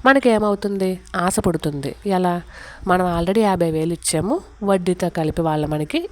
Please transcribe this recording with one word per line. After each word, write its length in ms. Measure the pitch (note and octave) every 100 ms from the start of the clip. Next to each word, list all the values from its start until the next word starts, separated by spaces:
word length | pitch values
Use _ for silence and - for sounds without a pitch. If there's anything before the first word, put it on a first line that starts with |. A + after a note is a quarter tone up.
| B3+
మనకేమవుతుంది? 840 | C4+ B3+ A3 G#3+ G3+ G#3 G3+ F#3+ F#3 - F#3+
ఆశ 120 | F3+ - F#3+
పుడుతుంది. 460 | D#3+ D#3 C#3+ C3+ - G#3 F#3
ఎలా? 160 | F3+ F3 - - - - -
మనం 160 | F3+ F3+ E3+
already 280 | F3 G#3 G#3
యాభై 240 | F#3 E3+
వేలు 220 | D#3+ D#3+ E3+
ఇచ్చాము, 380 | - D#3+ F3+ E4 - - G3+
వడ్డీతో 400 | F#3+ F3+ F3+ F3+ E3+
కలిపి 240 | D#3 D#3 E3
వాళ్ళు 180 | D3+ D3+
మనకి 280 | D3+ D3+ D#4+ F4+